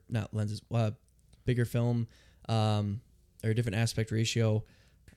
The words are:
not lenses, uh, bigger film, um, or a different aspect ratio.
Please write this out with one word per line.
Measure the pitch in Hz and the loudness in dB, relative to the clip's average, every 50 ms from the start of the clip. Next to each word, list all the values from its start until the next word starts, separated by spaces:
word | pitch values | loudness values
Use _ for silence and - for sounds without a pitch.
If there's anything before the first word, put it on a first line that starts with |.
| _ - | _ -6
not | 117 113 101 - - | -4 -4 -4 -4 -4
lenses, | 107 107 104 107 - - - 110 | -4 -4 -4 -4 -8 -8 -4 -2
uh, | 117 113 107 110 - _ _ _ _ _ - - _ - | 0 0 0 -2 -6 _ _ _ _ _ -20 -20 _ -2
bigger | - 127 123 120 | -2 0 0 0
film, | - - 123 120 120 120 117 117 - - - - - - - - - | 0 0 -2 0 0 0 0 -2 -4 -8 -20 -20 -20 -20 -16 -6 -2
um, | 113 113 107 110 107 107 104 101 101 123 - _ _ _ _ _ _ - - | 0 2 2 2 2 0 0 -2 -4 -6 -8 _ _ _ _ _ _ -6 -2
or | 113 | 0
a | 110 | 0
different | 117 120 117 95 110 | 0 0 -2 0 0
aspect | 117 113 - - 110 - | 0 0 0 -2 -2 0
ratio. | 107 110 113 110 - 117 113 110 107 107 107 - - - - _ _ _ _ - - | 0 0 0 0 2 2 2 4 2 0 -2 -6 -16 -20 -20 _ _ _ _ -20 -12